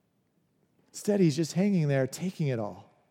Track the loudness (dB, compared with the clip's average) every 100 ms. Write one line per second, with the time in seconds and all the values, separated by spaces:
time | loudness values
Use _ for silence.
0 | _ _ _ _ _ _ _ _ _ -6
1 | -2 4 4 2 -2 0 2 2 2 2
2 | 0 -4 -8 -4 -2 -2 -4 -10 -18 _
3 | _